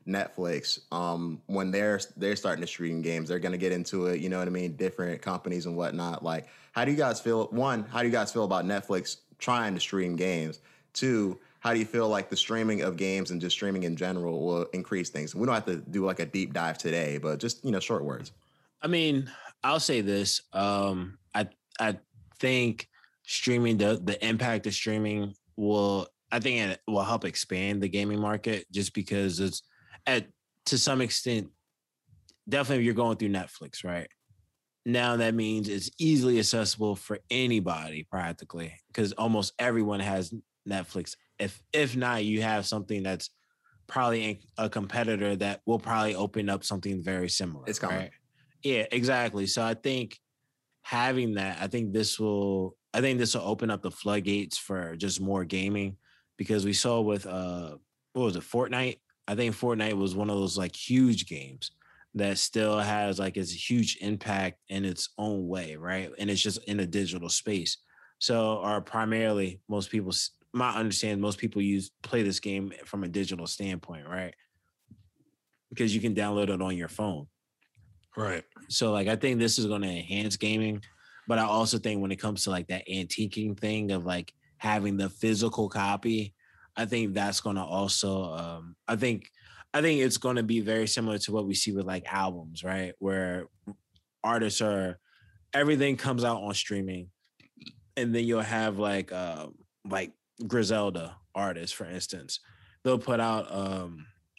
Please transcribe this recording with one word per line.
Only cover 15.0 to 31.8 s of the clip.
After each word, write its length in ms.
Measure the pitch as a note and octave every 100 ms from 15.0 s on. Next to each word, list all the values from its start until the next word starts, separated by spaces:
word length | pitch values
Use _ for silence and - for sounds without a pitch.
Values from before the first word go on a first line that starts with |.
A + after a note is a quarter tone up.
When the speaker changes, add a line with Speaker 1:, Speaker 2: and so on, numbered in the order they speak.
| F2
Speaker 1:
things? 260 | - D#2
We 120 | - A#2+
don't 80 |
have 120 | A2+ -
to 100 | E2+
do, 280 | - F#2
like, 140 | F#2+ F#2+
a 80 | E2
deep 260 | F#2+ F#2
dive 240 | C#2+ E2 D#2+
today, 400 | E2+ E2 D#2 C#2+
but 220 | D#2 D2+
just, 260 | A2+ -
you 60 | C#3
know, 100 | G2
short 240 | - G#2
words. 280 | C#2+ B1+ - - _ _ _ _
Speaker 2:
I 40 | D#3
mean, 440 | E3+ D#3+ C#3 C3 - - -
I'll 180 | C3 D#3
say 200 | - B2+
this. 420 | G2 G2+ G2 - -
Um, 680 | F#2+ G2+ G2+ G2+ F#2 F2+ G2 _
I, 140 | G#2 G#2 - _ -
I 200 | A2 F#2+ - - - -
think 500 | B2+ B2+ A#2+ A2 - _ _ _ -
streaming, 500 | - - A#2+ A#2+ A2
the, 240 | G#2 G#2+
the 240 | F2 G2+ A2+
impact 400 | A2+ B2+ A2 G#2
of 60 |
streaming 600 | G2 - G#2+ G#2+ G#2 G2+ G2 _
will, 540 | - G#2 G#2 G2+ G2 F2+ _ _
I 80 | A#2+
think 320 | B2 A#2+ G#2
it 80 | F#2+ -
will 140 | G#2
help 200 | G2 A2+
expand 580 | F#2+ - - F#2 G2 G2+
the 60 | G2
gaming 320 | G2 G2+ G#2
market 460 | G#2 G#2+ A2+ G#2+ -
just 220 | F#2+ F#2+
because 440 | - G2 G2+ G2 E2+
it's 240 | F#2+ E2 - _ _ - -
at, 220 | B2+ - _ _ _ -
to 120 | C3
some 220 | - C3
extent, 480 | A#2+ - - A#2 F#2 _ _ _